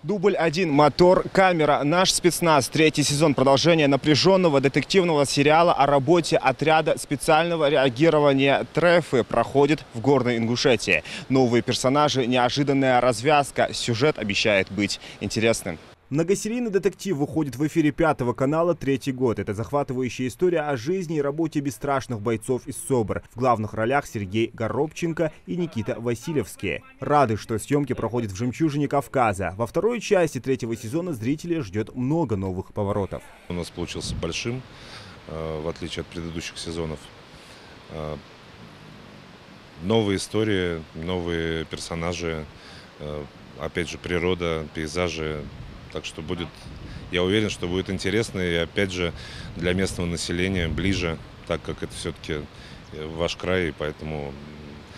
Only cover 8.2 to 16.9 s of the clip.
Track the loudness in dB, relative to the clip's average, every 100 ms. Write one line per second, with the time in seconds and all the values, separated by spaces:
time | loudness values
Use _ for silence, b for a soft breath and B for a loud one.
8.2 | 4 4 4 2 0 2 4 4 4 0
9.2 | 2 0 2 4 4 2 -4 -2 2 4
10.2 | 2 0 0 0 2 2 2 0 B B
11.2 | B 2 4 4 2 0 2 4 2 2
12.2 | 0 2 2 2 0 2 4 4 4 2
13.2 | 2 2 2 0 0 0 -4 2 0 0
14.2 | -4 0 2 2 2 -2 -2 -4 B B
15.2 | -6 0 2 2 -4 -10 -14 -20 _ -4
16.2 | 0 -2 -2 -4 -2 0 -2